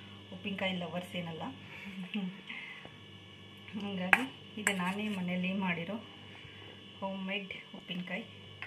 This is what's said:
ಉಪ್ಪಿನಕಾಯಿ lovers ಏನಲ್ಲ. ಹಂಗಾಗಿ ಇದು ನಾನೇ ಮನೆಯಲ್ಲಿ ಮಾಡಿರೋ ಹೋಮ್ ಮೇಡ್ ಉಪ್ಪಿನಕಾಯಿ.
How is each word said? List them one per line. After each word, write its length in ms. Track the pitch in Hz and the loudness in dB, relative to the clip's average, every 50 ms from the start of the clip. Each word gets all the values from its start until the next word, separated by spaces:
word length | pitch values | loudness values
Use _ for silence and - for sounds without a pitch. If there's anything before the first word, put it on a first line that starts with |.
| - - - - - - 196 | -12 -12 -12 -12 -10 -10 -10
ಉಪ್ಪಿನಕಾಯಿ 420 | 180 - 202 196 185 202 190 185 180 175 | -4 -2 0 2 2 4 4 4 2 0
lovers 320 | 165 160 180 180 - - 180 | 0 0 -2 -2 0 -2 -2
ಏನಲ್ಲ. 220 | 170 165 160 160 170 - 269 - - - - - - 196 190 190 180 180 - 214 190 180 185 - - - - - - - - - - - - - - - - - - - - - - - - - - - - 202 196 | -2 -2 -2 -2 -2 -4 -4 -6 -10 -10 -10 -8 -8 -6 -6 -6 -4 0 0 0 0 0 -2 -4 -8 -8 -6 -6 -6 -8 -10 -10 -10 -12 -12 -12 -14 -14 -14 -14 -14 -14 -14 -14 -14 -14 -14 -12 -12 -6 -4 -2 -2
ಹಂಗಾಗಿ 420 | 202 202 185 180 185 190 226 254 269 - - - - - 220 | 0 0 2 10 10 10 10 10 0 -4 -10 -12 -8 -6 4
ಇದು 120 | 208 202 196 185 175 | 4 6 6 6 6
ನಾನೇ 240 | 180 190 202 214 214 208 185 | 4 4 4 2 2 2 2
ಮನೆಯಲ್ಲಿ 340 | 180 175 180 180 180 185 190 202 190 | 2 4 4 4 4 4 4 4 4
ಮಾಡಿರೋ 320 | 185 170 165 170 165 196 226 - - - - - - - - - - - - - - - - - - - - | 4 4 2 2 -2 -2 -4 -4 -8 -12 -12 -12 -12 -12 -12 -12 -12 -12 -12 -12 -12 -12 -12 -14 -14 -8 -4
ಹೋಮ್ 220 | 196 196 196 196 190 190 | -2 -2 -2 0 0 0
ಮೇಡ್ 240 | 196 208 196 185 - - - - - - | 0 0 0 -2 -6 -6 -6 -10 -12 -12
ಉಪ್ಪಿನಕಾಯಿ. 480 | - - 180 180 180 - 180 202 226 - - - - - - - - | -6 -2 -2 -2 0 0 -2 -2 -2 -6 -10 -12 -12 -14 -10 -10 -10